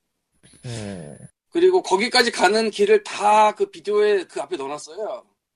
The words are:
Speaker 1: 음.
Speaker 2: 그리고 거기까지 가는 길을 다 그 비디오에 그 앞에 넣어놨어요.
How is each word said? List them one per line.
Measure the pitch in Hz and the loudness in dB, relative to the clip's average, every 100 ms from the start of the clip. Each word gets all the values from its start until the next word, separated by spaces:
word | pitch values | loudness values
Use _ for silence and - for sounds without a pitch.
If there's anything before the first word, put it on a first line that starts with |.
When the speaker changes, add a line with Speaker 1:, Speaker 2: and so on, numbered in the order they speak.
| _ _ _ _ _ _ 123 | _ _ _ _ _ _ -14
Speaker 1:
음. | 113 104 92 73 - - _ _ | -12 -10 -12 -14 -18 -20 _ _
Speaker 2:
그리고 | 170 185 180 | 2 4 2
거기까지 | - 190 233 247 233 | 2 -2 2 0 0
가는 | - 185 220 220 | 0 2 2 -2
길을 | 202 202 208 | 0 2 2
다 | - - 208 214 214 202 | 0 -2 2 4 4 2
그 | 196 | -6
비디오에 | 170 196 208 208 196 160 | -6 -4 0 2 0 -2
그 | 170 | -8
앞에 | 143 135 | -8 -8
넣어놨어요. | 139 147 151 175 202 120 - _ _ | -8 -10 -12 -12 -10 -10 -16 _ _